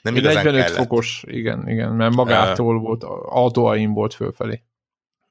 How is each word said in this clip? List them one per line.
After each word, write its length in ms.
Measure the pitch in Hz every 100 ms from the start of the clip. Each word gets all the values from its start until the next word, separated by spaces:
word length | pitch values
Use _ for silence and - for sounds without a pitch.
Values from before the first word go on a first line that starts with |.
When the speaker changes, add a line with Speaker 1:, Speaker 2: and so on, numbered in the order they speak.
Speaker 1:
Nem 120 | 107
Speaker 2:
egy 60 | 123
Speaker 1:
igazán 160 | - -
Speaker 2:
negyvenöt 200 | 120 135 87
Speaker 1:
kellett. 120 | -
Speaker 2:
fokos, 420 | 120 120 113 - -
igen, 420 | 117 113 113 -
igen, 240 | 113 113
mert 220 | 113 113
magától 600 | 120 120 113 110 110 117
Speaker 1:
Ö, 40 | 113
Speaker 2:
volt, 240 | 110 113 - -
auto-aim 680 | - 127 123 120 117 110 107
volt 220 | 104 110
fölfelé. 480 | - 117 - 110 113 _ _ _ _ _ _ _